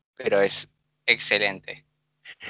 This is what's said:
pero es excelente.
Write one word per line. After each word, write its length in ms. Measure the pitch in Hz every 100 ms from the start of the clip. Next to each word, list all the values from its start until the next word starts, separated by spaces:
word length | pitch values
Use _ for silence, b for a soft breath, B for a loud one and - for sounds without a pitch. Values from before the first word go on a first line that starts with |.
| _ -
pero 260 | 120 101
es 260 | 98 - - _ _ _ -
excelente. 800 | 113 - 104 101 95 - - _ _ _ _ - B